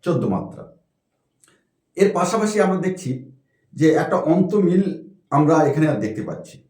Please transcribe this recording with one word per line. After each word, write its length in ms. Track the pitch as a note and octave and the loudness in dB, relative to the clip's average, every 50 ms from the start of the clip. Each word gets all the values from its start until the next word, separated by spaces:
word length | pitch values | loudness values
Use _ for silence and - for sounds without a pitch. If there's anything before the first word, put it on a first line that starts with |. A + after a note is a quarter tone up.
চোদ্দ 240 | _ F3+ E3+ - G#2+ | _ -2 -2 -2 0
মাত্রা। 480 | G#2+ F#2+ F2+ - - - - - - - _ _ _ _ _ _ _ _ _ _ _ _ _ _ _ _ _ _ _ _ _ _ _ _ | -2 -2 -4 -4 -8 -14 -18 -20 -20 -20 _ _ _ _ _ _ _ _ _ _ _ _ _ _ _ _ _ _ _ _ _ _ _ _
এর 160 | F3 G3 F#3+ - | 2 2 2 2
পাশাপাশি 480 | F3+ F3 F#3 - G#3+ G#3+ G#3 G#3+ G#3 | 0 -2 0 0 0 0 0 2 2
আমরা 160 | F#3+ F#3 F#3+ F3 | 2 2 0 0
দেখছি 540 | E3 F#3 F#3 - - C3 B2+ - - - - _ _ _ _ _ _ _ - | -2 -4 -4 -6 -6 -8 -8 -8 -10 -16 -20 _ _ _ _ _ _ _ -4
যে 200 | - D3 D#3+ - | 2 2 4 4
একটা 220 | - - - - | 2 0 0 -2
অন্তমিল 680 | - - D3+ E3 F#3 - - G#3 G#3 F#3 E3+ F3 F#3+ G3 - - - - - - _ _ _ | -2 2 2 2 2 2 2 2 2 2 4 2 2 2 0 -4 -8 -12 -18 -20 _ _ _
আমরা 260 | - C#3 D3+ D3+ D#3+ | 0 2 4 4 4
এখানে 320 | D#3+ D3+ C#3 - D3+ D#3 D3+ | 4 2 2 2 0 0 0
আর 120 | C3+ G#2+ | 0 -2
দেখতে 220 | G#2 G#2+ G#2 - | -4 -6 -6 -8
পাচ্ছি। 420 | - - - - - - - - _ _ | -10 -10 -10 -12 -14 -18 -20 -20 _ _